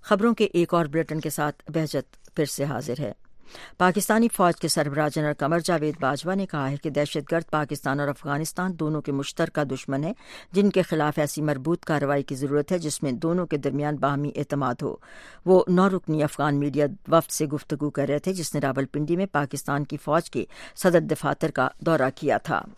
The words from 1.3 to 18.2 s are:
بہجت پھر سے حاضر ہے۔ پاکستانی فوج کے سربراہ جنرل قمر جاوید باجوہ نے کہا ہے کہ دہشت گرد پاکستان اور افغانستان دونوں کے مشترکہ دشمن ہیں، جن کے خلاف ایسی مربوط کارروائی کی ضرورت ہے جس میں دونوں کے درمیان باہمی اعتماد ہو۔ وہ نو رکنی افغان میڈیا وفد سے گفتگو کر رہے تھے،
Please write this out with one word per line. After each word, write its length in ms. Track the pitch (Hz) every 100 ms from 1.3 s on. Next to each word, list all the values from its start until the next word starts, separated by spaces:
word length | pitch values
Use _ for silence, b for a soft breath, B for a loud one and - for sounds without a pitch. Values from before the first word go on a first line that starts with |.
| 147 147 - -
بہجت 640 | 160 156 147 - - - -
پھر 100 | 143
سے 180 | -
حاضر 300 | 143 120 143 127
ہے۔ 120 | 117 - - - B B B B
پاکستانی 500 | 185 190 - 220 233
فوج 220 | - 180 165
کے 120 | 165
سربراہ 420 | - 147 139 151
جنرل 240 | 156 151
قمر 260 | 147 143 170
جاوید 360 | 165 170 151 147
باجوہ 340 | 135 143 160 190
نے 100 | 190
کہا 260 | 156 135
ہے 40 | 143
کہ 120 | 165
دہشت 420 | 143 147 156 143
گرد 200 | 165 170
پاکستان 480 | 156 151 147 143 139
اور 80 | 143
افغانستان 720 | 143 147 139 156 - 185 170
دونوں 220 | 156 156
کے 100 | 143
مشترکہ 520 | 139 139 - 165 -
دشمن 400 | 143 131 - 135
ہیں، 100 | 151 233 B B B
جن 180 | 185 202
کے 120 | 185
خلاف 380 | 175 160 151 147
ایسی 220 | 147 -
مربوط 440 | 151 143 131 170 -
کارروائی 380 | 151 139 143
کی 120 | 139 135
ضرورت 360 | 135 143 147
ہے 80 | 185
جس 240 | 156 -
میں 80 | 147
دونوں 340 | 123 165 180 175
کے 120 | 147
درمیان 380 | 139 139 147 151
باہمی 360 | 139 143 143 -
اعتماد 400 | 147 143 131 123
ہو۔ 140 | - - B B B B -
وہ 180 | 185 -
نو 220 | 180 190
رکنی 340 | 185 - 156
افغان 360 | 147 - 147 143
میڈیا 260 | 143 139 147 196 -
وفد 240 | 165 -
سے 140 | - 156
گفتگو 440 | 143 - 139 147
کر 180 | 143 139
رہے 120 |
تھے، 140 | 147